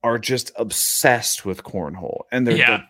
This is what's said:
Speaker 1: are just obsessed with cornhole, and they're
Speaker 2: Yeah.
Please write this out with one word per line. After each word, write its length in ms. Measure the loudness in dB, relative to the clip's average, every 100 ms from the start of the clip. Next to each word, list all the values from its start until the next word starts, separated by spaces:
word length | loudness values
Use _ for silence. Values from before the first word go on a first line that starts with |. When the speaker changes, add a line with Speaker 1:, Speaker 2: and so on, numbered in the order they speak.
Speaker 1:
are 160 | -2 -2
just 320 | 0 -2 -2 -6
obsessed 880 | -4 -2 -2 4 4 4 0 -4
with 180 | -6 -8
cornhole, 600 | -8 -8 -8 -8 -8 -10 -4
and 140 | 0 2
they're 100 | 4
Speaker 2:
Yeah. 280 | 4 2 -4